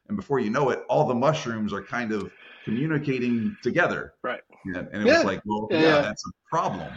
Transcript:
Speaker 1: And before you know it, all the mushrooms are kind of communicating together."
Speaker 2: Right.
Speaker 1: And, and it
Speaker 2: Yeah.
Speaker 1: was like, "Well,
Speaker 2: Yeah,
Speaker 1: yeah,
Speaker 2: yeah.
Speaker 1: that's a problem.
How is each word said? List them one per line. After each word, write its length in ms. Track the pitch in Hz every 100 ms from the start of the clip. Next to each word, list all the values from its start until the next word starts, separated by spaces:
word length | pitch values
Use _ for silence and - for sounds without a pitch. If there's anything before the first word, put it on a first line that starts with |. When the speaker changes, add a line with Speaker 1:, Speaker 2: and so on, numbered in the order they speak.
| -
Speaker 1:
And 80 | 101
before 220 | - 135
you 120 | 107
know 200 | 127 135
it, 140 | - -
all 180 | 143 127
the 80 |
mushrooms 580 | 120 139 151 123 113 104
are 100 | 98
kind 300 | - 120 113
of 180 | 107 95 - - -
communicating 920 | - 113 160 147 147 131 123 117 107 104
together." 520 | 123 165 160 87 58 -
Speaker 2:
Right. 180 | 127 - - - 95
Speaker 1:
And, 100 | 90 80
and 100 | 101
it 40 | 220
Speaker 2:
Yeah. 100 | 330
Speaker 1:
was 60 |
like, 180 | 240 -
"Well, 240 | 104 107 -
Speaker 2:
Yeah, 80 | 165
Speaker 1:
yeah, 60 | 160 147
Speaker 2:
yeah. 40 |
Speaker 1:
that's 220 | 120 - -
a 40 | - _
problem. 400 | 165 185 92 76